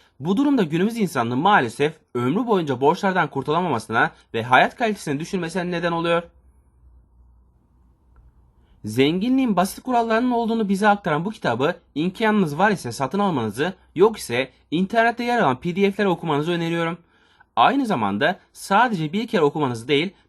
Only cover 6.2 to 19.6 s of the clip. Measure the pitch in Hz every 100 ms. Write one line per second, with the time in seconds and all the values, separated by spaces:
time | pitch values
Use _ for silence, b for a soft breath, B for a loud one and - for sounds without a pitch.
6.2 | 170 _ _ _ _ _ _ - _ _
7.2 | _ _ _ _ _ _ _ _ _ _
8.2 | - _ _ _ _ _ 104 113 139 180
9.2 | 240 262 254 180 190 - - 240 226 226
10.2 | 254 240 226 226 202 190 214 208 175 151
11.2 | 180 - 156 117 147 180 _ 139 175 185
12.2 | 220 214 165 143 208 190 123 113 131 196
13.2 | 202 143 110 104 165 - b 147 214 220
14.2 | - 120 135 b b 156 190 233 233 240
15.2 | 240 240 156 123 175 175 196 196 202 170
16.2 | 165 143 156 175 165 170 165 170 b b
17.2 | b b b - 135 269 240 156 101 101
18.2 | 151 190 b - - 196 247 190 156 196
19.2 | 233 202 147 151